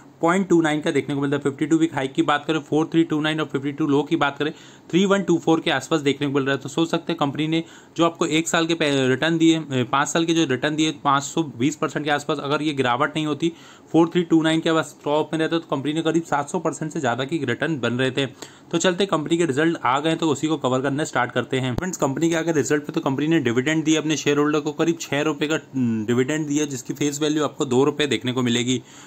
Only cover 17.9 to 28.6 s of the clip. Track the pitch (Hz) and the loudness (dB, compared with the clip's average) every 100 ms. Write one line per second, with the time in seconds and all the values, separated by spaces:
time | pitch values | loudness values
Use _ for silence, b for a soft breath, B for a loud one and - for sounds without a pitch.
17.9 | 123 131 131 131 - B B B 170 185 | 0 0 0 -4 -6 B B B 0 0
18.9 | 180 196 160 143 170 170 127 165 165 123 | 2 0 0 0 0 2 2 0 0 0
19.9 | 135 160 160 165 131 156 151 131 127 135 | 0 0 0 0 0 0 0 0 0 -2
20.9 | 135 156 127 123 123 120 131 127 120 185 | -2 -2 -2 -2 -2 -2 -2 -2 -4 -4
21.9 | 180 139 135 165 165 165 156 127 147 143 | -2 -2 0 0 0 0 0 2 0 -2
22.9 | 165 143 135 151 165 120 117 135 160 151 | -4 -2 -2 2 2 2 0 0 0 2
23.9 | 156 151 147 - 143 147 151 156 147 160 | 2 2 -2 0 2 2 0 -2 -2 0
24.9 | 165 - 143 151 143 151 156 - 135 120 | -2 -2 -2 0 -2 -2 -2 -4 -2 0
25.9 | 113 107 120 131 156 151 143 147 131 - | 0 0 0 0 -2 -2 -2 -2 -6 -8
26.9 | 139 147 143 151 156 139 - 143 123 139 | -4 -2 -2 -2 0 -2 -2 0 2 2
27.9 | 143 147 113 127 123 123 120 | 2 0 -2 -2 -2 0 0